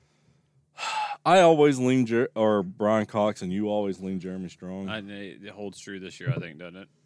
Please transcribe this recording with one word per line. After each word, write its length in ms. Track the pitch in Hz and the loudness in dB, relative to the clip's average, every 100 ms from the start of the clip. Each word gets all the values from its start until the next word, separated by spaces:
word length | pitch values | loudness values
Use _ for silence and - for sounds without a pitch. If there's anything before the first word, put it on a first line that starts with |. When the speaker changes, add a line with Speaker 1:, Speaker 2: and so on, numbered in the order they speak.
| _ _ _ _ _ _ _ - | _ _ _ _ _ _ _ -12
Speaker 1:
<sighs> 480 | - - 427 - | -6 -4 -4 -4
I 160 | 156 185 | 4 8
always 380 | 170 160 147 131 | 8 8 6 4
lean 280 | 127 131 117 | 2 2 2
Jer-, 240 | 117 127 | 0 0
or 280 | 110 110 104 | 0 2 2
Brian 420 | 92 95 107 110 104 | 0 -2 2 2 0
Cox, 360 | 113 104 101 | 0 0 0
and 100 | 95 | -4
you 160 | 95 104 | -4 -2
always 320 | 104 101 90 | -2 -2 -4
lean 200 | 95 95 | -6 -8
Jeremy 280 | 90 92 90 | -8 -10 -12
Strong. 400 | - 92 95 98 | -12 -14 -10 -10
Speaker 2:
I, 100 | 110 | -10
it 500 | 101 101 98 67 101 | -12 -14 -16 -16 -18
holds 280 | 98 101 92 | -14 -12 -12
true 220 | - 98 | -14 -14
this 180 | 92 - | -14 -10
year, 140 | 90 | -6
I 40 | 82 | -6
think, 180 | 85 76 | -8 -14
doesn't 180 | 87 90 | -16 -18
it? 120 | 98 _ | -20 _